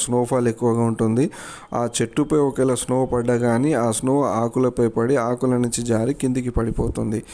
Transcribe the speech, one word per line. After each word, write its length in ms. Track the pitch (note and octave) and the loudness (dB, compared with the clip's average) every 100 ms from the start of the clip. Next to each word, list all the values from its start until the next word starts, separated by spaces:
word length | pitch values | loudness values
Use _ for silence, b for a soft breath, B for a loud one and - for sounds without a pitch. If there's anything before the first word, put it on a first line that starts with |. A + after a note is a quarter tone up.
| - | 0
స్నోఫాల్ 420 | B2 A#2+ C3 A#2+ | 0 0 0 0
ఎక్కువగా 360 | A2+ A#2+ A#2 A#2 | 0 0 2 0
ఉంటుంది. 400 | A2+ A2+ A2+ D#3+ B B B B | 2 0 2 0 B B B B
ఆ 160 | - A#2+ - | -4 -4 -2
చెట్టుపై 360 | A#2 - D3 D#3 | -2 0 0 2
ఒకవేళ 360 | C#3 B2+ C3 | 2 2 0
స్నో 320 | B2 - B2+ B2+ | 0 0 0 0
పడ్డా 320 | B2 A#2+ A#2+ | 0 2 2
కానీ 360 | A#2+ A#2 C#3+ | 2 2 2
ఆ 180 | C#3+ A#2 | 2 0
స్నో 320 | A2 C3 C#3+ | 0 0 2
ఆకులపై 640 | B2+ G#2 A#2 C3 B2+ A#2+ A#2 | 2 0 0 0 0 2 0
పడి 280 | A2+ A#2 C#3 | 2 0 2
ఆకుల 340 | A#2 B2 C3 | 0 0 0
నుంచి 340 | B2 A#2+ A#2 | 0 0 -2
జారి 300 | A#2+ A2 A2+ | 0 0 0
కిందికి 360 | C#3+ C3 B2+ B2 | 0 -2 -2 -2
పడిపోతుంది. 760 | - A2+ G#2+ - - A2 G#2+ - | -2 -2 -2 -2 -2 -2 -4 -6